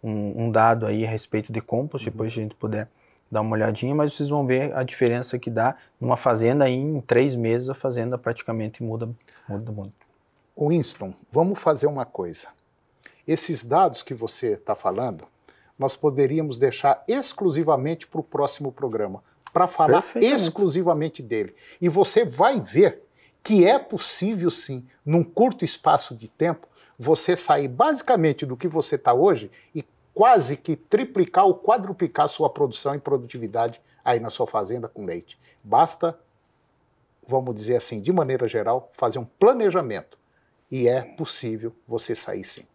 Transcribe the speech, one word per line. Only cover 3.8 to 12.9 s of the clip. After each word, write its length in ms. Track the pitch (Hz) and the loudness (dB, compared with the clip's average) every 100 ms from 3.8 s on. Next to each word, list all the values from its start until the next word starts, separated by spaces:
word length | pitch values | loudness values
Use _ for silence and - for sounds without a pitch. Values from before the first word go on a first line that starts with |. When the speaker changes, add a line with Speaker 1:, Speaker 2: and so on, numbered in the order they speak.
| 123 | -2
Speaker 1:
mas 180 | 147 151 | 0 0
vocês 160 | - 143 | -2 -2
vão 180 | 147 135 | -2 0
ver 280 | 127 143 - | 0 0 -4
a 60 | |
diferença 560 | 127 - 123 117 123 123 | -6 0 0 0 -4 -6
que 120 | 120 | -4
dá 240 | 113 117 135 _ _ | 0 0 -2 _ _
numa 180 | 123 120 | -2 0
fazenda 460 | 131 110 113 143 135 | 2 2 2 4 2
aí, 80 | |
em 260 | 127 143 151 | 2 -2 -4
três 340 | - 117 139 | 2 4 4
meses 340 | 123 113 120 127 | 0 0 0 -2
a 40 | |
fazenda 420 | 135 135 120 117 123 | -6 -4 -4 -4 -4
praticamente 640 | 117 117 - 113 110 - | -6 -6 -6 -6 -6 -8
muda, 260 | 117 110 113 113 _ _ - | -8 -6 -8 -10 _ _ -12
muda 240 | 101 113 | -10 -8
muito. 220 | 107 98 _ _ _ _ _ _ - | -12 -12 _ _ _ _ _ _ -4
Speaker 2:
Winston, 580 | 147 170 135 - 95 - _ | 0 0 -2 -8 -12 -14 _
vamos 260 | 139 180 202 | 0 0 0
fazer 280 | 165 143 143 | 0 2 0
uma 180 | 143 | -2
coisa. 440 | 123 - 87 80 - _ _ _ _ | -8 -8 -10 -10 -18 _ _ _ _